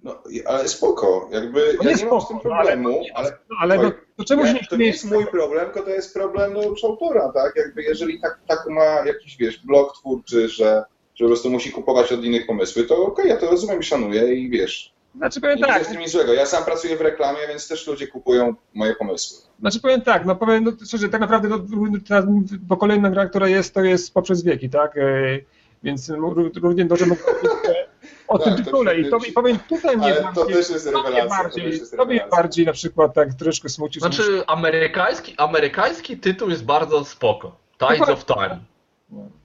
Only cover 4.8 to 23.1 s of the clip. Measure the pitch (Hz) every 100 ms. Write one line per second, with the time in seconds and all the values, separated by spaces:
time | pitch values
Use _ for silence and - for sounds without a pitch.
4.8 | 226 - 214 208 202 180 147 156 175 196
5.8 | 196 190 185 185 196 196 202 202 208 202
6.8 | 226 220 339 247 - 139 143 156 143 -
7.8 | 151 156 165 165 165 160 - 160 160 156
8.8 | 156 151 139 143 - - 117 113 123 143
9.8 | 139 - 135 123 - 120 113 110 107 107
10.8 | - _ _ - 117 117 131 127 131 -
11.8 | - 123 120 120 117 117 113 107 92 113
12.8 | 117 160 196 - 381 - 165 180 208 190
13.8 | - 143 107 107 120 127 127 117 92 -
14.8 | - _ _ 262 - 269 285 285 269 202
15.8 | 160 165 165 175 123 123 143 170 - 160
16.8 | 175 156 156 151 139 147 151 147 - 160
17.8 | 156 139 135 127 131 123 123 113 _ 104
18.8 | 107 113 104 90 - - _ _ 214 220
19.8 | 262 262 247 196 175 185 220 226 226 226
20.8 | 214 233 202 220 208 220 202 226 190 220
21.8 | 214 208 - 202 190 208 190 196 175 185
22.8 | 208 208 202